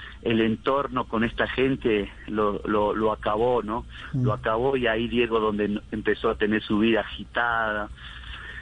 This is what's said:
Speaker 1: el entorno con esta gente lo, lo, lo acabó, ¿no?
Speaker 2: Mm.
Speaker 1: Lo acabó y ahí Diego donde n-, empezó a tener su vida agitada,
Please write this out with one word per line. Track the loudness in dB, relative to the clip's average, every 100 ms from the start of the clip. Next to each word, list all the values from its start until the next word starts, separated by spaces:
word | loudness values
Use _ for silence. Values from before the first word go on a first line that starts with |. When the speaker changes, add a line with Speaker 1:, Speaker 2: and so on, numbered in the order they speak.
| -16 -6
Speaker 1:
el | 0 2
entorno | 4 2 0 0 0 -2 -2
con | 0 0
esta | 0 -2
gente | 2 2 2 2 2 0 -8 -6
lo, | 0 2 0 0
lo, | 2 2 2
lo | 0
acabó, | 0 0 2 2 2
¿no? | 0 -6 -8 -14 -6
Speaker 2:
Mm. | 0
Speaker 1:
Lo | 0
acabó | 0 0 2 2 2
y | 2
ahí | 0 0
Diego | 2 2 2
donde | 2 2 0
n-, | -2 -4
empezó | -4 0 0 0
a | 0
tener | 2 2
su | 2 2
vida | 4 2
agitada, | 0 -8 -6 -2 0 0 0 -2 -6 -10 -14 -14 -14 -14 -14 -14